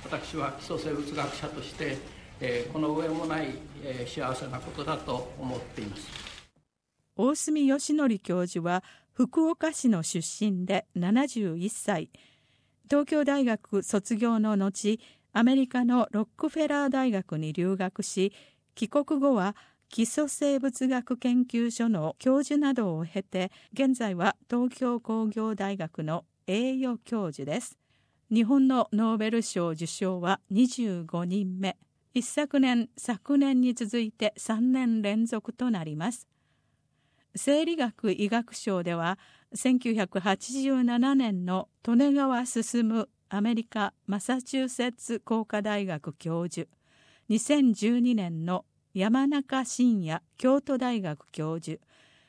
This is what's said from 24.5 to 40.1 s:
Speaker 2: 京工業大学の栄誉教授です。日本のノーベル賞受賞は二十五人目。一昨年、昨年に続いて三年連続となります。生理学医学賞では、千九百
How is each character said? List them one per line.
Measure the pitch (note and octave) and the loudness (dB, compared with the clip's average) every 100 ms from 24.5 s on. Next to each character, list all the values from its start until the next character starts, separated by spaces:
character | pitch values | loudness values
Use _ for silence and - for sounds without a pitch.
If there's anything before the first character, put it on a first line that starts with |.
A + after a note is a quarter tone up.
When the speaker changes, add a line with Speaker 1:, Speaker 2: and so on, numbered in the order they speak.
| A#3+ B3 | 0 0
Speaker 2:
京 | B3 B3+ A#3+ | 0 -2 -2
工 | A#3 A3 A3 | -2 -2 0
業 | G#3+ A3 G#3+ | -2 -4 -2
大 | G3 G3 | -4 -4
学 | D#3+ - | -6 -6
の | D#3 E3 - _ - | -4 -4 -6 _ -4
栄 | G3 B3+ C4 | 0 0 0
誉 | C4 A#3 | -2 -4
教 | - A#3 F#3 | -4 -4 -2
授 | C#3+ C#3 | -4 -4
で | E3+ | -4
す。 | - - _ _ _ _ _ | -6 -16 _ _ _ _ _
日 | A3 | 2
本 | A3 C#4 C4 | 4 6 6
の | C4 - | 4 2
ノ | G#3 A3+ A3+ | 2 2 2
ー | |
ベ | G#3+ | 0
ル | A#3 | 0
賞 | - - E3+ | 0 -2 -2
受 | D#3+ E3 | -2 -6
賞 | - F#3+ F#3 | -4 -2 -2
は | F3 F#3+ _ | -2 -2 _
二 | G3 B3+ | 2 2
十 | B3+ A3+ F3 | 2 -2 -2
五 | E3 F3 F3 | -4 -4 -2
人 | F#3+ F#3+ F#3 | -2 -2 -4
目。 | F#3+ - _ _ _ | -6 -6 _ _ _
一 | B3+ | -4
昨 | A#3 - D4 C#4+ | -2 -2 0 4
年、 | C4 A#3+ A3+ - | 4 4 0 -6
昨 | - A3+ - C#4+ | -6 -6 0 2
年 | C#4 C4 | 4 4
に | B3 | 4
続 | A#3+ A3 A#3+ | 2 -2 -2
い | A3 | -2
て | - G#3+ - | -2 -4 -4
三 | - A3 B3 | -4 0 2
年 | C4 B3 A3+ | 4 2 2
連 | G3+ G#3+ A3+ | 0 0 0
続 | A3 - | -2 -6
と | - B3 | -4 -2
な | G#3 | -2
り | D#3+ D3+ | -4 -4
ま | F3 | -4
す。 | A#3+ - _ _ _ _ _ _ _ _ _ _ - | -6 -12 _ _ _ _ _ _ _ _ _ _ -6
生 | - D4 D#4+ | 2 4 4
理 | E4 | 0
学 | B3 - A3+ | -2 -2 -2
医 | - G#3 | 0 0
学 | A#3 A#3 | 0 -2
賞 | - - F#3+ | -8 -2 -2
で | E3+ E3+ | 0 -2
は、 | E3 G3 - _ _ | -2 -4 -8 _ _
千 | - C4 B3+ | -2 2 2
九 | B3 | 2
百 | A3 F#3 | 0 0